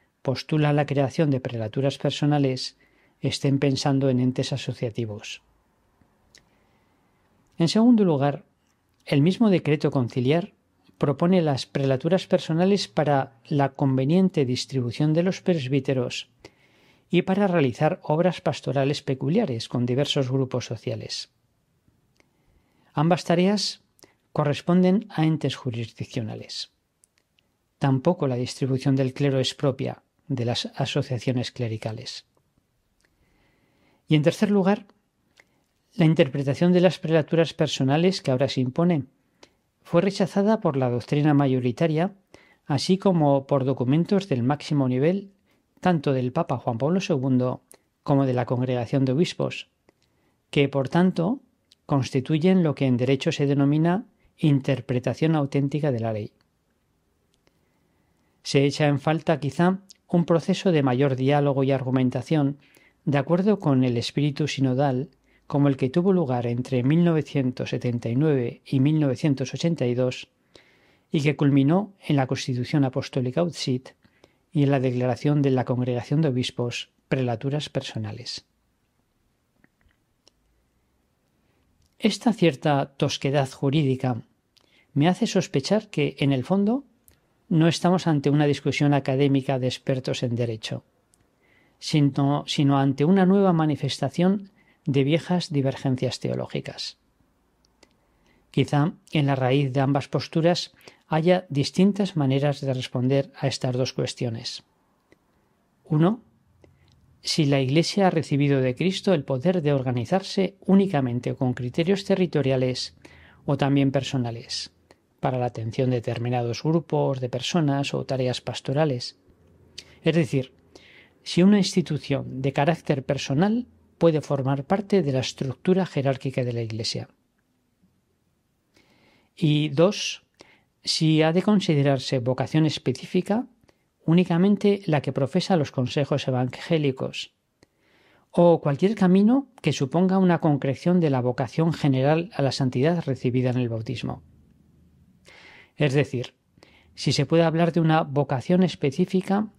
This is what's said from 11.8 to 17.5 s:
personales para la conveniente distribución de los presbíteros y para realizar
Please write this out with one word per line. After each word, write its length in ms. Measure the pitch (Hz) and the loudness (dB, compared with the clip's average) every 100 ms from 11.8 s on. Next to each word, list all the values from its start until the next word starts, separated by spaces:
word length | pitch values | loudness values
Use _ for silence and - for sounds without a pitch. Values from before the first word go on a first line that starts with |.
| 135 131 160 185 - | 0 0 0 0 0
personales 600 | 180 - 160 185 202 - | -2 0 0 2 2 -2
para 460 | - 147 135 135 _ - | -2 2 2 0 _ -4
la 220 | 147 139 | 0 0
conveniente 720 | - 139 131 135 180 190 160 127 | 0 0 2 2 2 2 2 -2
distribución 680 | 123 - 135 120 - 151 | -2 -4 -4 -4 0 0
de 100 | 160 | 2
los 180 | 185 180 | 0 -2
presbíteros 880 | - 165 127 139 135 131 120 - - _ - _ _ _ _ _ - | -2 -2 0 -2 0 -2 -2 -6 -14 _ -20 _ _ _ _ _ -2
y 140 | 175 | -2
para 240 | 175 190 | 0 0
realizar 520 | 202 | 2